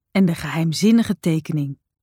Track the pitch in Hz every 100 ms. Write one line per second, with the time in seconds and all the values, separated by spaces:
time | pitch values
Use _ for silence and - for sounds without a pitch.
0 | _ 196 180 165 151 151 165 147 214 233
1 | 226 185 175 160 - 156 139 139 _ _